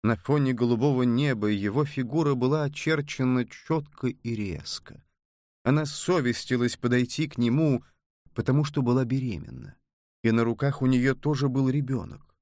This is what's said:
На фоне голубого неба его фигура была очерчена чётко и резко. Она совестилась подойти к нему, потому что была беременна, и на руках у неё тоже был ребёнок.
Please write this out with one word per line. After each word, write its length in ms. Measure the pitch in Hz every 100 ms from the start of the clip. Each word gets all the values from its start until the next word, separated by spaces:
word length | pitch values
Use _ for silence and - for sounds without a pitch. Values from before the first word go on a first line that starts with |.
На 140 | 110 113
фоне 360 | - 147 135
голубого 500 | 123 120 117 143 127
неба 460 | 123 120 147 113 104
его 360 | 104 101 117
фигура 500 | 147 139 123 151 151
была 300 | 127 127 151
очерчена 800 | 147 - 156 156 147 - 127 127
чётко 640 | 123 - - 156 147 - 127
и 260 | - 120
резко. 680 | 110 101 73 - - - - _ _ _ _ _ _
Она 200 | 117 147
совестилась 920 | 147 - - 180 123 117 - 127 120 -
подойти 500 | 123 123 123 - 160
к 100 | -
нему, 440 | 120 131 156 123 - _ _ _ -
потому 320 | - - 139
что 180 | 147 -
была 220 | 123 127
беременна, 680 | 123 135 127 90 - 64 - - _ _ _ _
и 80 | 113
на 140 | 113
руках 360 | 117 117 139 131
у 60 | 131
неё 280 | 127 127
тоже 340 | 127 147 143 139
был 200 | 127 131
ребёнок. 680 | 139 135 131 - - - _